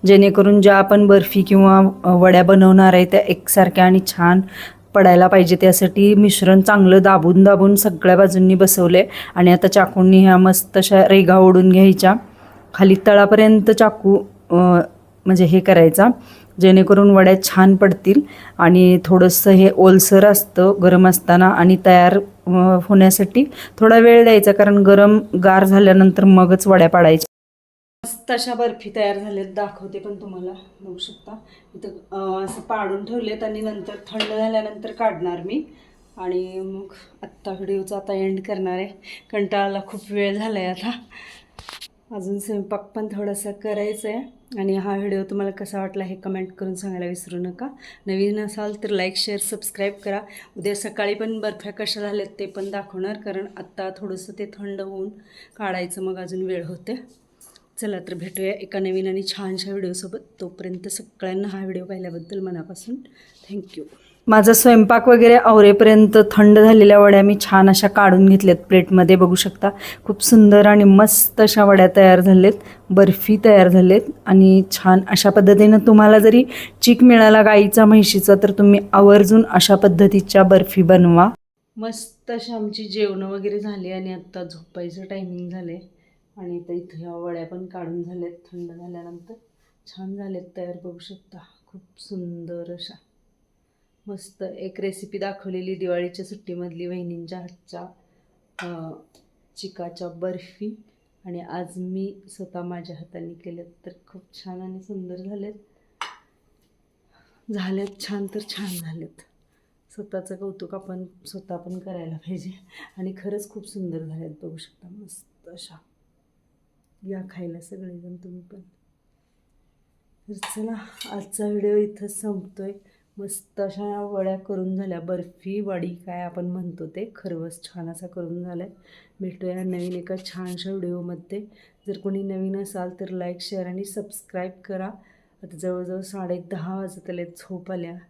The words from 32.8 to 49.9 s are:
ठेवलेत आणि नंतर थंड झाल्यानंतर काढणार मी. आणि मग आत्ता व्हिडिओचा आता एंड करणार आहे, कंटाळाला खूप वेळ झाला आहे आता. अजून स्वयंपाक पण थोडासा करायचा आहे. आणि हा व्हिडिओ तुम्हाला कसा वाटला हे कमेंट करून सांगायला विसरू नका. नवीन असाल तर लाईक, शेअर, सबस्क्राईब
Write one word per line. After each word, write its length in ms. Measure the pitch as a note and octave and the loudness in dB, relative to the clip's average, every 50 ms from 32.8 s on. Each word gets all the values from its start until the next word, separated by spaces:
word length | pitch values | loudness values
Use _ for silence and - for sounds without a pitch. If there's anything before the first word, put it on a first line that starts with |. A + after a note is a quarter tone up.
| G#3 F#3+ G3 G3+ G#3 | -10 -10 -10 -12 -12
ठेवलेत 380 | G#3+ A#3 A#3+ A3 G#3+ G#3+ G#3+ | -12 -12 -12 -10 -12 -12 -12
आणि 180 | A3+ G#3+ G#3+ G#3+ | -12 -14 -12 -12
नंतर 340 | G#3+ G#3+ G#3+ G3+ F3+ - G#3 - _ - | -12 -14 -14 -14 -18 -18 -20 -20 _ -18
थंड 260 | G#3+ A3 G#3+ G#3+ G#3+ G#3+ | -14 -14 -12 -10 -10 -10
झाल्यानंतर 540 | A3 A3 A3 A3 G#3+ G#3+ G#3+ G#3 G#3+ G#3+ | -10 -6 -8 -8 -10 -10 -16 -18 -20 -20
काढणार 500 | G#3+ - A3+ A3 D#3 D#3 F3 F3+ F3 E3+ | -14 -8 -8 -8 -8 -8 -12 -12 -12 -12
मी. 220 | E3 F#3+ A3 D4+ D#4 _ _ _ _ _ _ _ _ _ _ | -14 -12 -12 -12 -14 _ _ _ _ _ _ _ _ _ _
आणि 440 | - F#3 F3+ F#3 F3+ F#3 F#3 F#3 F#3+ | -16 -14 -10 -10 -10 -12 -12 -16 -16
मग 260 | F#3+ F#3+ F#3+ F#3+ G3 F#3+ _ _ _ _ _ _ | -16 -16 -16 -18 -20 -20 _ _ _ _ _ _
आत्ता 300 | - F#3+ _ _ _ G#3 | -20 -20 _ _ _ -16
व्हिडिओचा 440 | F#3+ F#3+ G3 F#3 G3 G3 F#3+ F#3+ G#3 | -16 -14 -12 -12 -10 -10 -10 -12 -14
आता 160 | G3 G3 - | -16 -14 -12
एंड 280 | G3 F#3+ F#3+ F#3+ F#3+ F#3 | -10 -8 -8 -8 -8 -10
करणार 380 | F#3+ G#3+ G#3 F#3+ F#3+ F#3 F3+ F3+ | -10 -12 -12 -10 -10 -10 -10 -10
आहे, 100 | F#3+ G3+ G3 _ _ - - - _ _ | -12 -14 -16 _ _ -20 -20 -20 _ _
कंटाळाला 480 | - G#3+ G3+ F#3+ G#3 G3+ G3 G3 G3 G3 G3 | -10 -10 -8 -6 -6 -8 -8 -8 -10 -12 -16
खूप 140 | - - G3 - - | -16 -20 -20 -20 -14
वेळ 240 | G3+ G#3 G3+ G3 G3 | -10 -8 -8 -8 -8
झाला 240 | G#3 G#3+ A3 G#3+ G3 | -10 -10 -10 -10 -10
आहे 100 | F#3 F#3 | -10 -12
आता. 220 | F#3 F3+ G3+ A#3 A#3+ - - _ _ - - - - _ _ _ _ - - - - - - _ _ _ _ _ A#3 | -12 -12 -14 -14 -14 -16 -20 _ _ -20 -20 -20 -20 _ _ _ _ -20 -20 -20 -20 -20 -20 _ _ _ _ _ -18
अजून 240 | G3+ F3+ F#3+ G3+ G3+ | -16 -14 -12 -14 -14
स्वयंपाक 440 | G3+ - G#3+ G3+ F#3+ G3+ G#3+ G3+ | -12 -12 -12 -12 -12 -12 -14 -14
पण 240 | G3+ _ _ A3+ G#3+ G#3 | -14 _ _ -14 -14 -14
थोडासा 400 | G3+ G3 G#3 G3+ G3+ G3+ - G#3 | -14 -14 -12 -12 -12 -14 -14 -16
करायचा 560 | G3+ G3+ - G#3+ G#3 G#3 G#3 G#3 G#3+ G#3+ - G#3+ | -18 _ -14 -12 -10 -10 -10 -12 -12 -14 -14 -14
आहे. 340 | G#3+ A#3+ C4+ - _ _ _ _ B3+ G#3 | -14 -14 -16 -18 _ _ _ _ -14 -10
आणि 180 | F#3+ G3 F#3+ | -8 -8 -8
हा 200 | G3 F#3+ G3+ G3 | -8 -8 -10 -10
व्हिडिओ 260 | G3 G3+ G#3 G3 G3 | -10 -10 -10 -10 -10
तुम्हाला 300 | G3 G3 G3+ G3+ G3 G3 | -10 -10 -12 -10 -10 -12
कसा 280 | G3 G3 G3+ G3 - G3 | -12 -14 -18 -16 -14 -14
वाटला 240 | F#3+ F#3+ F#3+ G3+ F#3+ | -14 -12 -14 -14 -14
हे 100 | F3+ F#3+ | -14 -16
कमेंट 380 | F#3 _ F#3+ F#3+ F#3+ F#3 F#3 | -18 _ -14 -12 -12 -14 -16
करून 220 | F#3 _ G3+ F#3+ F#3 | _ _ -14 -14 -14
सांगायला 320 | F3+ F#3+ G3 F#3 F3+ F3+ | -14 -16 -16 -14 -14 -14
विसरू 320 | F3 F3+ F3+ - - F3 F3 | -14 -14 -16 -18 -18 -14 -14
नका. 300 | F3+ F3+ F3+ F3+ A#3+ C#4 C#4 _ _ - - _ _ | -14 -14 -14 -16 -18 -18 -18 _ _ -20 -20 _ _
नवीन 320 | G3+ F#3+ F#3+ G3 G3+ G#3 G#3+ | -12 -8 -6 -6 -6 -6 -8
असाल 340 | G#3+ G#3 G#3 G#3+ G#3 G#3 G#3 G#3 | -12 -14 -14 -14 -14 -14 -14 -14
तर 60 | - G#3+ | -12 -10
लाईक, 280 | G#3 F#3+ F#3 F#3 F#3+ | -8 -8 -8 -8 -8
शेअर, 220 | - - A3 G#3 G3+ | -10 -10 -10 -10 -12
सबस्क्राईब 540 | G3 - - - - - _ - G3 G3+ | -12 -12 -14 -14 -16 -18 _ -12 -12 -12